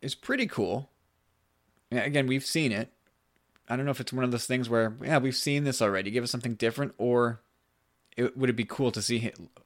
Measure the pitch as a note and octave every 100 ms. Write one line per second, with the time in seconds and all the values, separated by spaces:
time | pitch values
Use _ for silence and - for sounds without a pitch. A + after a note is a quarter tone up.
0 | C3+ - - C4 A#3+ - F#2 A2 C#3+ _
1 | _ _ _ _ _ _ _ _ - A#2+
2 | A#2 C#3+ C3 C3+ - E3 C#3+ G#2 A2+ _
3 | _ _ _ _ _ _ - B2 C#3 C3
4 | A#2+ B2+ B2+ A#2+ - B2+ A#2 A#2 A2+ A2+
5 | - D#3 C3 B2+ - C#3+ C#3+ B2 G#2+ F#2+
6 | G2+ A#2+ A#2+ B2 A#2+ A2 A2+ B2 C#3+ -
7 | A#2+ A#2+ A#2+ A2+ _ _ _ _ _ _
8 | _ - B2 C3 C3 A#2 G#2+ - C3 A2
9 | G#2 A#2 A#2 - E2+ -